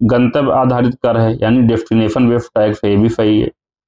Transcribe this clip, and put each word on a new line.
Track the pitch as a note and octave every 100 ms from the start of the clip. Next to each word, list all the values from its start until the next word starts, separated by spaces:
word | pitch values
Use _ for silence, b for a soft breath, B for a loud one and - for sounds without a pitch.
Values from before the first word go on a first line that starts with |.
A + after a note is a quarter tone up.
गंतव्य | A2+ B2 B2 D3 C3+
आधारित | C3 B2+ B2 B2 -
कर | A#2+ A2+
है, | A2+ G#2+
यानी | A2 B2+
Destination | A#2 A2+ - A2+ A2 C3 A#2+
Based | A#2+ - A2
Tax | G#2+ G#2+ G2+
है, |
ये | G2+
भी | A2+
सही | A2+ G#2+ G#2+
है। | - - _ _